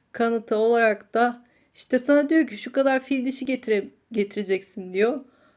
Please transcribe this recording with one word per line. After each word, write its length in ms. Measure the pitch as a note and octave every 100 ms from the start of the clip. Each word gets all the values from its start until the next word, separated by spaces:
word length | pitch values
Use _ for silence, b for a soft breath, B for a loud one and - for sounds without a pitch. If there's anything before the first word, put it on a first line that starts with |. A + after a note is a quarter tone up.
| _
kanıtı 440 | - A#3 A3+ A3 G#3+
olarak 580 | A3 A#3 A3 G#3 -
da 300 | A3+ A#3+ A#3+ b b b
işte 240 | - - B3+
sana 300 | B3 C#4+ C#4+
diyor 180 | D#4+ C#4+
ki, 120 | G#3
"Şu 140 | -
kadar 280 | C#4 C4+ C4
fil 240 | C4 C4+
dişi 200 | B3+ C4
getire-, 440 | C4 B3 A3 G#3 - _ _
getireceksin." 800 | G#3+ G3+ G#3 F#3+ F#3+ - G#3 F#3
diyor. 260 | F#3 A3+ C#4 b b b